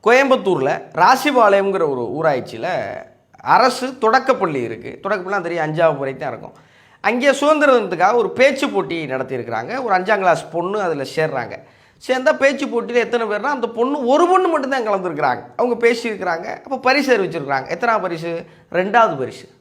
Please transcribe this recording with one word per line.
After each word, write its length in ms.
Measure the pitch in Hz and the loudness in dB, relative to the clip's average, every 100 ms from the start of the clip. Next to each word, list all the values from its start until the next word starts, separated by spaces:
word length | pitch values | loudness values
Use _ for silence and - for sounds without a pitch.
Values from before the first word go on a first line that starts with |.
கோயம்புத்தூர்ல 760 | 208 254 277 247 190 160 131 - - | 4 4 4 2 2 0 0 -2 -6
ராசிபாளையம்ங்கிற 960 | - 180 254 - 254 214 196 196 190 156 | 4 4 6 2 4 6 4 2 0 0
ஒரு 280 | 131 113 135 | 0 -4 0
ஊராட்சியில 480 | 160 131 - 110 156 160 101 - - _ _ _ | 0 0 -4 -8 -6 -4 -6 -10 -14 _ _ _
அரசு 500 | - 170 254 247 262 | 2 4 4 0 -8
தொடக்கப்பள்ளி 760 | 262 220 254 247 240 185 139 | 0 2 2 2 0 0 -2
இருக்கு. 380 | 117 110 - - | -4 -8 -12 -10
தொடக்கப்பள்ளினா 380 | 196 202 180 202 | -6 -4 -2 -4
தெரியும், 260 | 165 170 156 | -4 -4 -2
அஞ்சாவது 320 | 156 165 143 | 2 0 2
வரை 180 | 135 135 | -6 -6
தான் 120 | 147 | -8
இருக்கும். 240 | 113 - - _ _ _ _ | -10 -14 -20 _ _ _ _
அங்கே 320 | 202 240 277 | -2 2 2
சுதந்திர 400 | 277 285 311 285 | 2 2 4 4
தினத்துக்காக 420 | 247 190 175 185 | 4 2 0 2
ஒரு 160 | 240 196 | 2 0
பேச்சு 380 | - 269 277 277 | 2 2 2 -2
போட்டி 380 | 196 - 170 147 | -2 -4 -6 -4
நடத்தியிருக்கிறாங்க. 760 | 131 127 131 113 110 127 254 | -6 -4 -6 -4 -6 -6 -6
ஒரு 120 | 240 | 0
அஞ்சாம் 240 | 185 185 208 | 0 2 2
கிளாஸ் 320 | 185 156 - | 4 2 0
பொண்ணு 300 | 165 175 208 | -6 -4 -2
அதுல 240 | 185 147 135 - | -2 -4 -4 -2
சேர்றாங்க. 420 | 156 135 110 - - _ _ _ - | -2 -2 -8 -12 -18 _ _ _ -4
சேர்ந்தா 280 | 254 269 262 | 0 2 4
பேச்சு 300 | 269 285 277 | 2 2 -4
போட்டியில 280 | 233 220 | -4 0
எத்தனை 360 | 240 226 233 220 | 0 0 -2 -2
பேர்னா, 120 | 208 | -2
அந்த 260 | 247 277 220 | -2 -4 -4
பொண்ணு, 380 | 220 247 294 240 | -2 -2 0 2
ஒரு 200 | 294 349 | 4 4
பொண்ணு 220 | 370 370 | 4 2
மட்டும்தான் 400 | 320 262 262 220 | -2 -2 -4 -2
கலந்துருக்கிறாங்க. 560 | 196 185 151 143 120 - - | -2 -2 -2 0 -2 -6 -4
அவங்க 320 | 247 233 233 | -2 2 2
பேசியிருக்கிறாங்க. 720 | 233 233 202 180 170 202 - | 0 -4 -6 -4 -4 -6 -12
அப்ப 160 | - 269 | -8 -2
பரிசு 400 | 254 277 269 226 | 2 2 2 2
அறிவிச்சிருக்கிறாங்க. 500 | 180 160 139 135 131 | 2 -4 -2 -4 -2
எத்தனாவது 340 | 175 240 220 | -4 0 0
பரிசு? 420 | 185 165 170 165 - - _ | -2 -6 -6 -8 -10 -20 _
ரெண்டாவது 460 | 175 190 233 220 147 | -2 2 4 4 0
பரிசு. 300 | 120 - - _ | -6 -8 -20 _